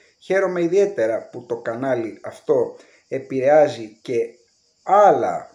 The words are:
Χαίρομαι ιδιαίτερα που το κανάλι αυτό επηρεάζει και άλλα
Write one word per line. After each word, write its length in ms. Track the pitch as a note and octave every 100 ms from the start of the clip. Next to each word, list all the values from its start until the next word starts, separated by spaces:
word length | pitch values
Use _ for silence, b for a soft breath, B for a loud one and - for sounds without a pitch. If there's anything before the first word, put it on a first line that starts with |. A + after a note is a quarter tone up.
| B B
Χαίρομαι 420 | - F#3+ F#3+ F3+
ιδιαίτερα 680 | E3+ F#3+ G3+ - A2+ A2+ -
που 140 | B2 -
το 120 | A#2
κανάλι 640 | A#2+ A#2 C3+ A#2+ A2 -
αυτό 520 | - - - C3+ A2+ - B B B
επηρεάζει 920 | C3+ - C3+ C3 D3+ D3 A#2 G#2+ -
και 180 | - A#2+ A2+ - _ _ _ _
άλλα 680 | - G3 G3+ C3+ G2+ E2 -